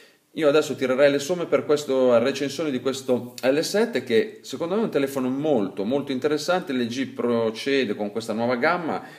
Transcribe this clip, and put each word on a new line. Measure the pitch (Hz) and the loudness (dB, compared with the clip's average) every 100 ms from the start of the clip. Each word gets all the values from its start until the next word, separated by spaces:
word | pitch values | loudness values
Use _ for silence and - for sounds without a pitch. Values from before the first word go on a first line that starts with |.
| - _ _ - | -20 _ _ 0
Io | 151 | 4
adesso | 156 143 120 | 4 2 0
tirerei | 131 131 143 | 0 4 4
le | 139 | 4
somme | - 175 160 | 0 -4 0
per | 139 - | 0 2
questa | 147 147 131 127 117 | 0 2 2 6 6
recensione | 123 139 143 135 156 | 4 0 -4 -4 -4
di | 127 | -2
questo | 127 123 - 120 120 - | -2 -2 0 -2 -2 -2
L | 123 143 | 0 0
sette | 160 202 233 131 | 0 0 0 -2
che | 120 113 - - | 2 2 2 -4
secondo | - 131 165 202 | -12 -8 -4 -2
me | |
è | 202 | 0
un | |
telefono | 147 135 139 127 | 0 0 -2 -2
molto, | 135 156 131 98 - | -2 0 2 0 -4
molto | 101 139 135 | -2 -2 -2
interessante. | 131 143 147 165 180 175 | -2 -2 -2 0 -2 -2
L | 127 117 | -4 -2
G | 123 127 | -4 -6
procede | 120 120 117 113 110 139 139 117 98 | -4 -2 0 0 -2 -2 0 0 -2
con | 104 | -6
questa | 117 113 | -6 -6
nuova | 107 117 123 | -2 -2 0
gamma, | 151 180 160 92 - | 0 0 -2 -6 -8